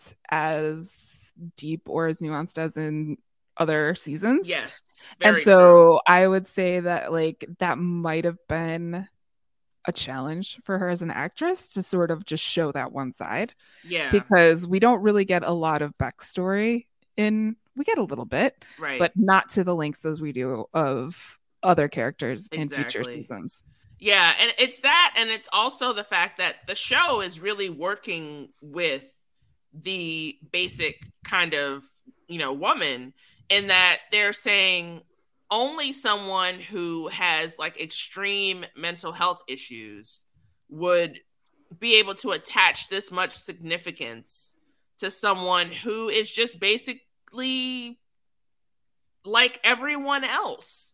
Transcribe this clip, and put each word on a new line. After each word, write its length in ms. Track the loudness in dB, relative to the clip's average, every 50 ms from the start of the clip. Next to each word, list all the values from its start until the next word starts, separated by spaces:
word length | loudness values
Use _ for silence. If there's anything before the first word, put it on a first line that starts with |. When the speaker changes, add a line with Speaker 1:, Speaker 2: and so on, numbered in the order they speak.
| -20 -20 -20 _ _ -4
Speaker 1:
as 600 | -2 -2 0 -2 -2 -2 -4 -4 -6 -8 -12 -16 -18 -20 -20 -20 -20 -20 -20 -20 _ -18 -18 -16 -14
deep 280 | -12 -8 -8 -8 -8 -8 -6
or 200 | -4 -2 -2 -2
as 120 | -2 -4
nuanced 380 | -6 -6 -6 -6 -6 -8 -6 -6
as 180 | -6 -6 -4
in 420 | -6 -6 -4 -4 -4 -6 -6 -8 -10 _ _ _ _ _ _ _ -2
other 360 | 0 2 2 2 2 0 -2
seasons. 520 | -4 -6 -8 -6 -2 0 2 2 2 2 0
Speaker 2:
Yes, 340 | -4 -4 -4 -6 -10 -16 -18 _ -20 -20 -20 -20 -4 4
Speaker 1:
And 120 | 6 6 6
Speaker 2:
very 80 | 6 8
Speaker 1:
so 160 | 10 10 12
Speaker 2:
true. 400 | 12 12 12 12 12 12 10 8 6 6
Speaker 1:
I 180 | 6 6 6 6
would 200 | 4 2 -2 -4
say 320 | -4 -2 0 0 0 0
that, 340 | -2 -2 -2 -4 -4 -4 -2
like, 320 | -2 -2 -2 -2 -6 -12 -16 -6 -4
that 180 | -2 -2 -2 -2
might 480 | -2 -2 -2 -2 -2 -2 -2 0 -2
have 140 | -2 -4 -4 _ -6
been 580 | -4 -4 -2 -4 -4 -4 -6 -6 -8 -8 -10 -12 _ _ _ _ _ _ _ _ _ _ _ _ _ _ -8
a 60 | -8
challenge 680 | -6 -6 -6 -6 -6 -6 -6 -6 -6 -6 -8 -10 -12 -14 -6
for 140 | -4 -4 -2
her 100 | -2 -2
as 120 | -2 -4
an 100 | -4 -6
actress 640 | -6 -6 -6 -6 -6 -4 -4 -4 -4 -4 -6 -8 -8
to 100 | -8 -6
sort 280 | -2 0 0 0 0
of 140 | 0 -4 -6
just 180 | -6 -6 -6 -4
show 280 | -4 -2 -2 -2 -2
that 200 | -2 -4 -6 -6
one 220 | -6 -8 -8 -8 -8
side. 400 | -10 -10 -8 -6 -6 -6 -6 -10 _ _ _ _ _ -12
Speaker 2:
Yeah. 260 | -6 -4 -4 0 2
Speaker 1:
Because 560 | 2 2 4 4 6 8 8 8 6 4 2 -2
we 120 | 0 4
don't 220 | 4 4 4 4
really 240 | 4 2 2 2 2
get 180 | 2 0 0 0
a 80 | 0 -2
lot 280 | 0 0 0 0 0 -2
of 120 | -4 -4 -6
backstory 920 | -6 -6 -6 -10 -14 -10 -6 -4 -2 -2 -2 0 0 0 -2 -2 -4 _ _ _ _ _ _ -2
in, 380 | 0 0 0 0 0 -2 -4 -8 _ _ _
we 80 | -6 -2
get 140 | -2 0 0
a 40 | -2
little 220 | -2 -4 -8 -8
bit, 380 | -4 -2 0 0 0 -2 _ -14 -20 -16 -10
Speaker 2:
Right. 180 | -8 -6 -2 0
Speaker 1:
but 120 | 0 0 2
not 340 | 0 2 4 4 4 4 2
to 120 | 0 -2 0
the 120 | 0 0
lengths 300 | -2 -2 -4 -6 -6 -6
as 140 | -6 -6 -6
we 100 | -8 -8
do 340 | -6 -4 -4 -4 -4 -6 -8 -4 -2
of 640 | -2 0 0 -2 -2 -6 -8 -10 -14 -20 -20 -20 _ _ _ _ _
other 260 | 2 4 4 4 2 0
characters 600 | -2 -4 -4 -4 -4 -6 -6 -6 -6 -6 -10 -10
in 180 | -8 -8 -8 -6
future 300 | -6 -6 -6 -6 -6 -6
Speaker 2:
Exactly. 140 | -6 -8 -10 -12
Speaker 1:
seasons. 420 | -14 -14 -14 -12 -12 -12 -14 -14 -16 _ _ _ _ _ -20 _
Speaker 2:
Yeah, 340 | 0 2 4 6 6 4 4 4
and 120 | 2 0 2 2
it's 220 | 0 0 0 0
that, 340 | 0 2 4 4 4 4 2 0
and 120 | -2 -2
it's 180 | -4 -6 -6 -2 0
also 400 | 0 0 0 -2 -2 -2 -2 -2
the 100 | -4 -4
fact 360 | -2 -2 0 0 -2 -2 -4
that 260 | -4 -4 -4 -6 -10 -10
the 60 | -8
show 480 | -8 -4 0 2 2 2 2 2 0
is 180 | -2 -4 -8 -8
really 300 | -6 -6 -4 -4 -6 -6
working 800 | -6 -6 -6 -6 -6 -6 -8 -10 -10 -10 -10 -12 -14 -14 -16 -18 _ _
with 420 | -20 -14 -8 -4 -2 -2 -2 -4 -8 -14 _ _ _ _ _ _ _ _ _ _ _ _ _
the 640 | -14 -8 -8 -6 -6 -6 -6 -6 -6 -8 -8 -10 -14 -16 -8
basic 540 | -4 -4 -4 -4 -4 -6 -6 -6 -6 -8 -16 -20 _ _ -10
kind 300 | -6 -2 -2 -2 -2 -2
of, 300 | -2 -4 -4 -6 -8 -12 -18 -20 -20 _ -20 _ _ _ -12
you 120 | -8 -6
know, 120 | -6 -6
woman 600 | -4 -4 -2 -2 0 0 -2 -4 -4 -6 -8 -14 -18 _ _ _ _ _ _ 0
in 180 | 0 2 4 4
that 320 | 4 6 6 6 4 2 0 0
they're 220 | 0 2 2 0 -2
saying 680 | -2 0 0 2 2 2 2 0 -2 -4 -8 -12 -16 -20 _ _ _ _ _ _ _ _ _
only 400 | -2 -2 0 -2 -2 -6 -8 -6
someone 640 | -6 -4 -2 0 0 0 -2 -2 -2 -2 -2 -2 -4
who 540 | -6 -12 -12 -8 -6 -6 -6 -6 -6 -8 -8
has, 500 | -6 -2 0 0 0 0 -2 -4 -6 -8
like, 200 | -8 -8 -8 -10
extreme 840 | -12 -10 -10 -10 -10 -12 -10 -8 -6 -4 -4 -2 -2 -4 -4 -6 -10 -16 _
mental 360 | -10 -8 -8 -8 -8 -10 -12
health 320 | -4 -2 -2 -2 -2 -4 -8 -12
issues 800 | -12 -12 -12 -16 -16 -16 -16 -16 -18 -18 -20 -20 -20 -20 _ _ _ _ _ _ _ _ _ _
would 500 | -14 -6 -2 0 2 2 0 -2 -6 -14 -20 _ _ _ _ _ _ _ _ _ -16 -6
be 200 | 2 6 6 6
able 160 | 6 4 -2
to 160 | -6 -6 -4
attach 580 | -4 -4 -6 -2 2 4 4 4 2 0 -6 -6
this 220 | -6 -8 -8 -6
much 240 | -4 -4 -4 -4 -4
significance 1160 | -10 -14 -14 -14 -14 -8 -8 -8 -6 -8 -12 -12 -12 -12 -12 -12 -14 -14 -12 -12 -12 -12 -14 -20 _ _ _ _ _ _ _ _ -8
to 140 | -8 -6
someone 580 | -6 -2 0 0 0 0 0 0 0 0 0 -2
who 380 | -6 -8 -8 -6 -6 -6 -4 -2
is 220 | 0 0 0 0
just 280 | -2 -2 -2 -2 -2 -2
basically 1400 | 0 0 0 0 -2 -6 -10 -12 _ _ _ _ _ -18 -12 -8 -6 -4 -4 -4 -4 -4 -6 -8 -10 -12 -16 -18 _ _ _ _ _ _ _ _ _ _ _ _ _ _ _ _ _ _ _ _ _ _ _ _ -10
like 360 | 0 2 4 4 4 2 0 0
everyone 600 | 0 2 2 -2 -4 -6 -6 -4 -4 -4 -4 -4
else 720 | -4 -4 -4 -4 -6 -8 -10 -12 -12 -12 -12 -12 -14